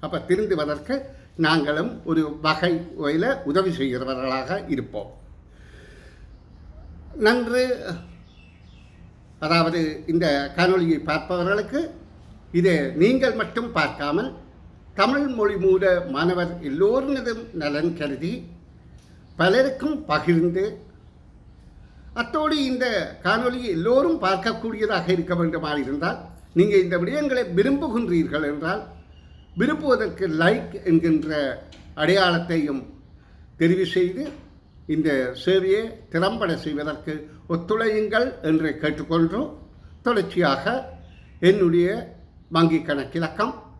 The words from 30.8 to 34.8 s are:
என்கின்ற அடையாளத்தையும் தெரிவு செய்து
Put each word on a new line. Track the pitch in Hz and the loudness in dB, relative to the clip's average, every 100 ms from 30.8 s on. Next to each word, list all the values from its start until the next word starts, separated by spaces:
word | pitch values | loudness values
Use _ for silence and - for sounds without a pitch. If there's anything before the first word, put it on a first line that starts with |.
என்கின்ற | - 165 165 156 151 151 139 120 - - - - | 2 4 4 2 0 -2 -2 -6 -12 -20 -20 -2
அடையாளத்தையும் | 156 190 185 170 170 165 147 135 120 - - - - - - - | 2 4 4 2 0 -2 -2 -4 -8 -18 -20 -20 -20 -20 -20 0
தெரிவு | 165 185 180 | 2 2 2
செய்து | 185 180 185 285 - - - - - | 0 0 -2 -10 -12 -20 -20 -20 -20